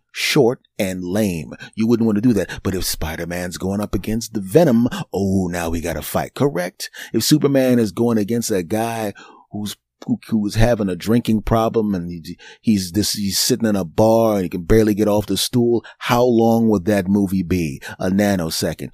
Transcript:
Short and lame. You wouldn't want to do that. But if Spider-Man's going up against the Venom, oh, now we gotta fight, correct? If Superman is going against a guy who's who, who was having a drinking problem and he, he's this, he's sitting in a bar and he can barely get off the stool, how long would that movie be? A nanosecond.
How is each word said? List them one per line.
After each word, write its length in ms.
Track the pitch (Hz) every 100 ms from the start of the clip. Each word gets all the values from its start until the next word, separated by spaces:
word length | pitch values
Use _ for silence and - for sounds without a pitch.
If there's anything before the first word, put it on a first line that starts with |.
| _
Short 480 | - - 156 117 135 _ -
and 260 | 98 92
lame. 480 | 87 98 104 85 65 69 -
You 120 | - 110
wouldn't 200 | 117 113
want 100 | 104
to 60 |
do 100 | 123
that. 260 | 98 85 -
But 120 | 101
if 100 | 92
Spider-Man's 720 | - - 80 80 85 87 90 -
going 220 | 92 101
up 140 | 104
against 400 | 104 - 113 -
the 60 | 113
Venom, 480 | 95 135 170 117 123 - -
oh, 360 | 92 98 95 90
now 220 | 87 82
we 100 | 82
gotta 220 | 82 76
fight, 320 | 73 92 67
correct? 560 | - 143 156 175 - - - -
If 100 | 117
Superman 560 | - 151 143 139 127 123
is 140 | 110
going 260 | 90 117 110
against 320 | 101 117 113
a 120 | 101
guy 520 | 80 110 117 117 107 - - - _
who's 240 | 104 104 - _ _ -
who, 120 | 113 -
who 100 | 113
was 160 | 101
having 340 | 110 113 113 98
a 80 | 87
drinking 460 | 82 120 117 110
problem 520 | - 117 113 113 104
and 160 | 95 87
he, 280 | 85 82 85 - -
he's 320 | - 104 92
this, 200 | 95 98
he's 260 | - 101 90
sitting 300 | - 123 110
in 80 | 101
a 80 |
bar 500 | 85 76 110 113 113
and 100 | 101
he 40 | 87
can 140 | 92
barely 320 | 82 107 110
get 140 | 101 104
off 180 | 104 -
the 100 | 98
stool, 480 | - 123 120 117 - -
how 260 | - 120
long 440 | 123 113 113 113 113
would 160 | 101 87
that 220 | 101 92
movie 340 | 101 98 95
be? 400 | 85 90 80 67 - -
A 120 | 92
nanosecond. 800 | 98 104 98 80 - 92 76 67